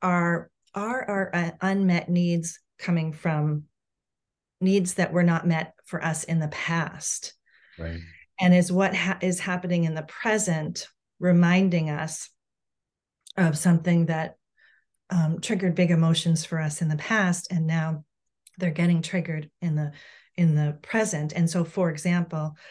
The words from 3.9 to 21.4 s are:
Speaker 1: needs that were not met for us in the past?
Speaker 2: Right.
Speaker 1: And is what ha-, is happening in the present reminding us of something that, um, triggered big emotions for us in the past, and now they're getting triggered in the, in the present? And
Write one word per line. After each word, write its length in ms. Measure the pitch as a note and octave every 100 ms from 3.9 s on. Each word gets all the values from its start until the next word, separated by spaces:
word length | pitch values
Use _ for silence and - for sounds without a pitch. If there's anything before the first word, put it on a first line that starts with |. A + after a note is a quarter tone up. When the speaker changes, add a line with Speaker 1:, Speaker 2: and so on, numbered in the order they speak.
| _ _ _ _ _ _ _
Speaker 1:
needs 340 | F#3 G3 F3+
that 180 | - E3+
were 120 | E3+
not 200 | F3 E3
met 300 | F3 D#3+ D#3+ _ -
for 180 | -
us 180 | D#3+ D#3
in 160 | - E3
the 80 | D3+
past? 880 | - - E3+ D3 D3+ - - - - _ _ _ -
Speaker 2:
Right. 220 | E2 E2+ E2+ - _ -
Speaker 1:
And 140 | F3+
is 180 | F3+ F3+
what 200 | F3+ G3 G3
ha-, 220 | F3+ -
is 180 | F#3 F3+
happening 460 | G3 F3+ F3+ F3
in 100 | E3
the 80 | D#3+
present 840 | D#3 - A3+ G#3+ F#3+ D#3+ D#3 F3 - _ _ _
reminding 720 | F3+ F3 F3 F#3 F#3+ E3+ D#3
us 380 | D3 D#3+ - - _ _ _ _ _ _ _ _ _ - -
of 200 | E3+ D3+
something 500 | F#3 E3 F3 E3+ E3
that, 280 | D#3+ - - _ _ _ _ _ _ _
um, 300 | F3+ D#3+ E3
triggered 360 | - G3 F#3 E3
big 160 | F3
emotions 520 | E3 D#3+ E3 E3+ D#3+
for 140 | - D#3+
us 240 | D#3 D3+
in 60 | D#3+
the 80 | D3+
past, 560 | - A3 F#3 F3+ -
and 160 | F3 D#3+
now 360 | E3 D#3+ D3+ - _ _ _ - -
they're 140 | F3+
getting 280 | D#3 F3 E3+
triggered 480 | E3 F#3 E3 D#3 D#3 _
in 160 | F3 D3+
the, 160 | D3 - - - _
in 220 | - E3+ D3+
the 200 | D3 D3
present? 500 | - A3+ G#3+ D3+ D3+
And 140 | -